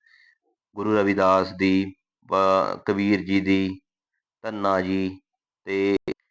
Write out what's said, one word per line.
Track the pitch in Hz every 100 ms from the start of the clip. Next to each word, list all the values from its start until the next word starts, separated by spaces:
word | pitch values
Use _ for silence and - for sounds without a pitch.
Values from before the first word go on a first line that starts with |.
| _ _ _ _ _ _ _ 101
ਗੁਰੂ | 104 107
ਰਵਿਦਾਸ | 101 101 95 95 92
ਦੀ, | 90 95 95 95 95 _ _ _
ਪ-, | 95 95 95 53 50 -
ਕਬੀਰ | 98 101 101
ਜੀ | 90 98
ਦੀ, | 95 95 95 95 _ _ _ _ _ _
ਧੰਨਾ | 110 107 98 95
ਜੀ | 92 95 95 95 _ _ _ _ -
ਤੇ | 98 98 98 - - _